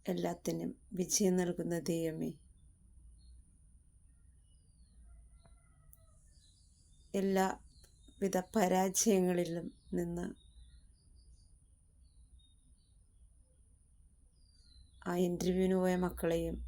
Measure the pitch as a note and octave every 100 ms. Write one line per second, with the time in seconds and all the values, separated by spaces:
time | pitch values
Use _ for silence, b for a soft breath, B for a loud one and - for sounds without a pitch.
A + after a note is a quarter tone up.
0 | - F3 F3 F3 - E3 E3+ - - F3+
1 | F3+ - F#3+ F#3 F3 F3 E3 E3+ D3+ E3
2 | E3 D#3+ D#3+ D#3 - - - - - -
3 | - - - - - - - - _ _
4 | - _ - - _ - _ - - -
5 | - - - - - - _ _ - E5+
6 | E5 D#5+ - - - - - - - -
7 | - G3 G3 F#3+ F#3+ - - - - -
8 | - - G3 F#3 F3+ A3 F3+ F#3 F#3+ F#3
9 | A3+ G3 F3+ F3 E3+ E3+ E3 - - F3+
10 | F3 F3 F#3+ - - - - - - -
11 | - - - - - - - _ _ _
12 | - - - - - _ - - _ _
13 | _ _ - _ - _ - - _ _
14 | - _ - _ - - - - - -
15 | F3+ F3 F3+ F3 F3 F#3 F#3 F#3 F#3 F3+
16 | F3+ - E3+ E3 E3 E3+